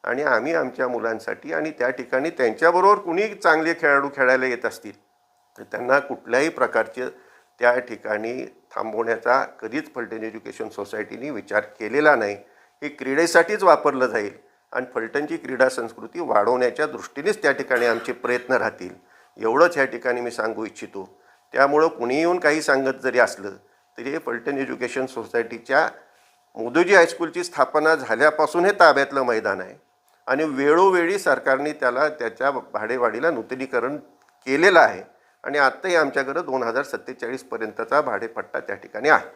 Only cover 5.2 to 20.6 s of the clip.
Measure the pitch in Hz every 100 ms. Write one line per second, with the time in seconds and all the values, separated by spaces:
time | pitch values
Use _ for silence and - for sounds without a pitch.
5.2 | _ _ _ - 110 104 123 139 135 120
6.2 | - 120 156 170 127 113 110 - 123 -
7.2 | _ _ _ _ 120 123 127 107 107 104
8.2 | 113 127 120 _ _ - 110 110 117 110
9.2 | 120 131 - - 110 131 151 - 110 110
10.2 | 110 107 110 - 110 101 101 107 101 110
11.2 | 139 120 - 104 - - 107 131 151 135
12.2 | 104 101 - _ _ _ 147 - 127 139
13.2 | 165 170 170 208 185 147 147 135 127 110
14.2 | 104 - _ _ _ 127 127 120 113 143
15.2 | 151 160 131 127 131 127 117 - 110 165
16.2 | 151 110 104 123 123 - 156 120 95 -
17.2 | 165 208 - 139 135 123 120 113 117 123
18.2 | 123 123 127 127 110 - 90 - _ _
19.2 | _ - 110 127 170 165 135 117 123 123
20.2 | 120 117 110 107